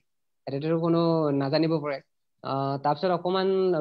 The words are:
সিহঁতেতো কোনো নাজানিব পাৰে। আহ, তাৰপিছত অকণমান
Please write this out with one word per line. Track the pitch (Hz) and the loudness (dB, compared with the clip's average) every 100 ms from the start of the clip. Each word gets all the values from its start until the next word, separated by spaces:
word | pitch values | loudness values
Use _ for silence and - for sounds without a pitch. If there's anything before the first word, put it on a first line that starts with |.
| _ _ _ _ - | _ _ _ _ -8
সিহঁতেতো | 139 156 165 | -4 -2 0
কোনো | 170 170 170 165 151 | 2 2 2 2 2
নাজানিব | 139 139 151 160 165 | 0 0 2 2 0
পাৰে। | 147 139 - _ _ _ | -2 -8 -10 _ _ _
আহ, | 127 135 139 139 | -6 -4 -2 -2
তাৰপিছত | 143 151 190 | 0 0 0
অকণমান | 175 180 190 190 190 185 170 | 0 0 0 0 2 2 0